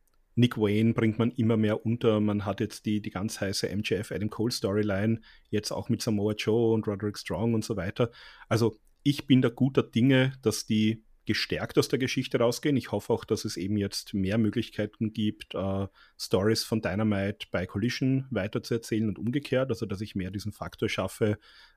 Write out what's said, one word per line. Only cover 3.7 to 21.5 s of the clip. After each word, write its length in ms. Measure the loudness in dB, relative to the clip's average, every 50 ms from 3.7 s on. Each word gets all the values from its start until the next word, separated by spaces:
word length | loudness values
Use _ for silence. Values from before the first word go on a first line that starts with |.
| -4 -4
J 180 | -2 -2 -2 -2
F 100 | -2 -4
Adam 180 | -6 -4 -4 -4
Cole 220 | -2 -2 -2 -2
Storyline, 680 | -2 -2 -2 0 0 0 0 0 0 0 0 0 0 -2 -4 -12 -20 -20 _ _
jetzt 220 | -4 -4 -2 -4
auch 180 | -6 -4 -2 -2
mit 140 | -2 -2 0
Samoa 300 | -2 0 0 0 0 -2
Joe 420 | -2 0 2 2 4 4 4 2
und 120 | 2 0
Roderick 300 | -2 -4 -4 -4 -6 -6
Strong 380 | -8 -8 -6 -4 -2 0 0 0
und 100 | 0 -2
so 100 | -4 -4
weiter. 360 | -4 -4 -4 -2 0 -2 -2 -2 -8 -20 -20 -20 -20 -2
Also 320 | 0 2 2 2 2 0 -4 _ _ _ _
ich 240 | 0 0 0 0 2
bin 160 | 4 6 6
da 80 | 6 4
guter 340 | 2 2 0 2 4 2 0
Dinge, 500 | 2 2 2 4 6 6 6 4 2 0 -2 0
dass 220 | 0 0 0 -2
die 380 | 0 2 4 4 2 2 -2 -6 -18 -20 _ _
gestärkt 520 | -2 -2 -2 -2 -2 -4 -4 -4 0 0
aus 100 | 0 2
der 100 | 2 0
Geschichte 400 | -2 0 -2 -2 -4 -2 0 0
rausgehen. 400 | 2 2 2 2 0 0 0 0
Ich 140 | 0 0 -2
hoffe 220 | -4 -4 0 0 0
auch, 120 | 0 0
dass 200 | -2 -2 -2 -2
es 120 | -6 -6
eben 200 | -6 -4 -2 0
jetzt 360 | 0 0 -2 -4 -8 -8 -6 -4
mehr 240 | -2 0 2 2
Möglichkeiten 720 | 2 2 2 0 -2 -4 -4 -4 -4 -4 -4 -4 -4 -4 -4
gibt, 440 | -2 -2 -2 -2 -2 -4 -10 -8 -6
äh, 320 | -4 -2 -2 -2 -2 -4 -6 -8 -16 -20 _ _ -14
Stories 440 | -4 0 0 2 2 2 2 0 -2
von 180 | -2 -2 -2
Dynamite 640 | -2 -2 -2 0 0 0 2 0 0 -2 -4 -6 -8 -6
bei 140 | -4 -4 -4
Collision 640 | -4 -2 -2 -2 -2 0 0 0 0 0 0 -2 -2
weiterzuerzählen 800 | -2 -2 -2 -2 -4 -6 -4 -4 -4 -4 -2 -2 -2 -2 0 -2
und 80 | -4
umgekehrt. 520 | -4 -4 -4 -4 -4 -2 0 0 0 2 0
Also, 160 | -2 -4 -4
dass 160 | -6 -6 -6
ich 120 | -8 -6 -6
mehr 160 | -6 -6 -4
diesen 220 | -6 -6 -8 -8
Faktor 360 | -10 -10 -12 -12 -6 -4 -4
schaffe, 520 | -2 -2 -2 -4 -4 -2 0 0 0 0 -2 -6 -14